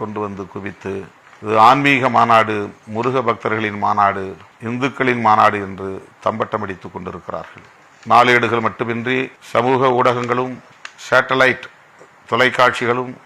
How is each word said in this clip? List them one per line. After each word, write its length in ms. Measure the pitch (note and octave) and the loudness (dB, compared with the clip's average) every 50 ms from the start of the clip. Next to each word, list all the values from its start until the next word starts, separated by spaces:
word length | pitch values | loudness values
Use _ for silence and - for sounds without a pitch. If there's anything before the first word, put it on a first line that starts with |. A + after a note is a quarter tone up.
கொண்டு 180 | A2 G#2+ G#2 G#2+ G#2+ | -10 -10 -8 -8 -8
வந்து 180 | G2+ G2+ F#2+ G2 F2 - | -8 -8 -10 -14 -12 -12
குவித்து, 400 | G2+ G2 G2+ F2 - - G2 G2 G2 G2+ - _ _ _ - - - - | -12 -12 -12 -14 -12 -10 -10 -10 -10 -10 -14 _ _ _ -20 -20 -14 -6
இது 120 | G#2 G#2+ A2 A2+ A#2 | -2 4 6 6 6
ஆன்மீக 420 | C3 C#3+ C#3+ C#3+ C#3 B2+ B2+ B2+ A#2 A#2 | 6 6 4 2 2 2 2 2 2 2
மாநாடு, 400 | A#2 A#2 A#2 A2+ A2 G#2+ G#2+ G#2 G2+ G2+ - - _ A2 G#2+ | 2 4 4 4 4 2 -2 -6 -6 -8 -12 -18 _ -10 -6
முருக 280 | A2 A#2 B2+ B2+ C3+ A#2+ A2+ | -4 -2 -2 -2 -2 -2 -2
பக்தர்களின் 500 | A2+ G#2+ - A2 A2 A2 A2 G#2+ G#2 G#2 G2+ | -4 -2 -2 -4 -4 -2 -4 -4 -6 -4 -2
மாநாடு, 400 | G2+ G#2 G#2 G2+ G2 G2 G2 G2 F#2+ F#2 E2 - - _ - - A2+ | -2 0 2 2 0 0 -2 -6 -10 -12 -14 -18 -20 _ -14 -10 -8
இந்துக்களின் 540 | A#2+ B2 B2+ C3+ A2+ - C3 B2+ B2 A#2+ A2+ A2 | -6 -4 -4 -4 -2 -2 0 0 0 0 2 2
மாநாடு 300 | G#2+ A2 G#2+ G#2+ G#2 G#2 G2 F#2+ | 4 4 4 2 2 0 -8 -8
என்று 220 | G2 F#2 F#2+ G2 F#2+ F#2+ - - _ _ - G#2+ | -10 -12 -10 -10 -10 -12 -14 -18 _ _ -4 -4
தம்பட்டம் 360 | G#2+ A2 A2+ G#2 - G#2+ G#2+ | -2 -2 -4 -4 -4 -6 -6
அடித்துக் 280 | G2 F#2+ F2 - F#2 F2+ | -6 -10 -12 -12 -16 -16
கொண்டிருக்கிறார்கள். 680 | F#2+ F2+ F2+ F2 F2 - - - E2 E2 - - - F2 - _ _ _ _ _ _ - A#2 | -14 -14 -12 -14 -14 -14 -12 -12 -12 -12 -14 -20 -20 -20 -20 _ _ _ _ _ _ -4 2
நாளேடுகள் 540 | A2+ A#2+ B2 B2+ B2 A#2+ A#2+ A2 A2+ A#2 A2+ A2 | 4 4 6 6 4 4 4 2 0 0 -2 -2
மட்டுமின்றி 520 | - - B2+ A2+ A#2 A#2 A2+ B2 C3 B2+ C3 B2 - _ - - | -4 -4 -6 -6 -6 -6 -4 -4 -4 -4 -4 -6 -10 _ -14 -4
சமூக 360 | - A#2+ A#2+ B2+ C3+ B2 C3+ C3 B2 B2 | -2 0 2 2 2 2 2 2 2 4
ஊடகங்களும் 580 | B2 B2+ A#2+ B2 B2 A#2 A#2+ B2 B2+ C3 B2+ - - - - _ - - - - - | 2 2 2 0 -2 -2 -2 -2 -2 -6 -8 -12 -16 -20 -20 _ -20 -20 -20 -14 -6
சேட்டலைட் 600 | - B2 B2+ B2+ C3 C3 C3 C3 B2+ A#2 - - - _ _ _ _ _ - - - _ _ _ - | 0 2 2 2 2 2 2 4 2 2 -2 -6 -20 _ _ _ _ _ -20 -20 -20 _ _ _ -4
தொலைக்காட்சிகளும் 840 | - A#2 B2+ B2+ A2+ - B2+ B2 A2 - B2+ A#2 A#2+ B2+ B2+ B2+ B2 - - | 0 2 2 2 4 4 2 2 2 0 -2 -2 0 -2 -2 -6 -10 -16 -20